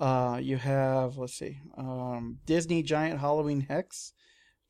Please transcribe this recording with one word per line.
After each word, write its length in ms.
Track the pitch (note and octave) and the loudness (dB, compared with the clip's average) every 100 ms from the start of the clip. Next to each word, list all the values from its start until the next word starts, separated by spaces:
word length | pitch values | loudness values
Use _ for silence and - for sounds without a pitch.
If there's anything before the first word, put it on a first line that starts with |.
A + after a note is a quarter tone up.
Uh, 360 | C3+ C3 B2 B2 | 2 4 2 0
you 180 | C3 C3+ | -2 -2
have, 640 | C3+ C3+ C3 C3 B2+ C3+ | 2 2 4 2 0 -4
let's 200 | B2+ - | -8 -8
see, 220 | - C#3 D#3 - | -10 -10 -14 -10
um, 600 | C3 B2+ B2 A#2+ A#2 - - | -8 -6 -6 -6 -8 -6 0
Disney 380 | E3 E3 E3+ | 2 2 0
Giant 360 | C#3+ D3+ D#3+ D3 | 2 2 2 0
Halloween 400 | C#3+ D3+ D3 C#3+ | 2 2 2 0
Hex, 540 | C3+ D3+ F#3+ - - _ _ _ _ _ | 0 -2 -4 -8 -14 _ _ _ _ _